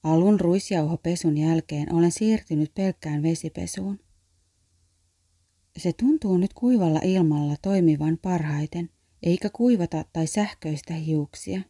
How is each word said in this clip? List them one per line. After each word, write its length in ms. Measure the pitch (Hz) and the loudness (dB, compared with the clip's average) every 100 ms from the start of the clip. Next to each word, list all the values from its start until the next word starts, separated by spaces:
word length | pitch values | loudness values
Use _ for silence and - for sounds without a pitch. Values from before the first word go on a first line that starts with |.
Alun 380 | 160 160 190 208 | 2 4 4 4
ruisjauhopesun 960 | 175 185 - 180 151 165 165 175 170 151 | 4 0 0 -2 -2 -2 -4 -2 0 2
jälkeen 560 | 156 165 - 147 151 | 2 0 -2 -8 -2
olen 180 | 170 170 | 2 2
siirtynyt 600 | - 220 220 - 151 151 | 2 0 0 -2 -2 -2
pelkkään 480 | - 190 175 156 147 | -2 -4 -4 -6 -2
vesipesuun. 800 | 156 165 160 - 175 - 190 196 _ _ _ _ _ _ _ _ _ _ _ _ _ _ _ _ _ - | -2 -2 -6 -8 -10 -8 -8 -10 _ _ _ _ _ _ _ _ _ _ _ _ _ _ _ _ _ -6
Se 140 | 180 | -6
tuntuu 440 | - 247 311 208 185 | 0 0 2 2 0
nyt 180 | 196 | 0
kuivalla 460 | - 240 247 170 156 | 0 2 4 4 2
ilmalla 520 | 185 190 165 147 147 147 | 2 2 4 2 0 -2
toimivan 560 | 196 196 165 151 151 165 | 0 2 4 2 0 -2
parhaiten, 680 | 185 175 151 147 151 170 170 _ _ _ | -2 -2 -2 -4 -4 -6 -10 _ _ _
eikä 280 | 170 175 208 | -2 0 -2
kuivata 540 | - 240 226 170 156 - | 0 2 2 0 -4 -6
tai 140 | 165 160 | -4 -2
sähköistä 680 | - 208 - 156 151 - | 0 -2 -4 -6 -6 -6
hiuksia. 680 | 165 156 156 147 - - 190 | -8 -2 -2 -4 -10 -8 -8